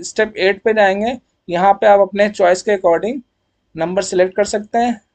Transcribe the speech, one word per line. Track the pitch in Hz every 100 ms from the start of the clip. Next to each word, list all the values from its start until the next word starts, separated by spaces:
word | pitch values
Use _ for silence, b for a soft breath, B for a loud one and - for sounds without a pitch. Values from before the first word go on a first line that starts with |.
step | 175 - 214 214
eight | 185 196
पे | 226
जाएंगे, | 220 196 196 220 254 _ _ -
यहाँ | 175 196
पे | 202 220
आप | 202
अपने | 190 196 208
choice | 208 180 185
के | - 202
according | 185 165 190 269 - _ _ _ _ 160
number | 165 185
select | 190 185 185 185
कर |
सकते | 202 214 208 233
हैं। | 240 233 _